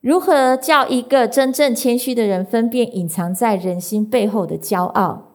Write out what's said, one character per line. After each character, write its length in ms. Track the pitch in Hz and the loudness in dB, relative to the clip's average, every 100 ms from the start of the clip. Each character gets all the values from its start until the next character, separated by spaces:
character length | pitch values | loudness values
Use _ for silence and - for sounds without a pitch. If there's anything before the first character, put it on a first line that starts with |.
如 180 | 247 339 | 2 0
何 360 | 349 302 262 262 | 4 4 4 2
叫 320 | 262 302 254 | 2 2 2
一 140 | 254 | -2
个 260 | 247 269 226 | 2 2 2
真 240 | 247 262 | 2 0
正 220 | 254 294 | 2 0
谦 240 | 233 254 240 | 2 0 0
虚 160 | 269 | -2
的 140 | 240 214 | -2 0
人 180 | 185 185 | 0 0
分 240 | 226 233 | 0 0
辨 260 | 247 233 190 | 0 -2 -2
隐 140 | 170 | -6
藏 240 | 165 175 | -4 -4
在 220 | 185 233 202 | -2 0 0
人 260 | 180 180 | -2 -6
心 260 | 180 214 214 | -4 -4 0
背 200 | 240 214 | 0 0
后 180 | 208 170 | -2 -4
的 100 | 160 | -6
骄 280 | - 190 180 | -4 -2 0
傲？ 380 | - 185 - - | 0 -2 -2 -14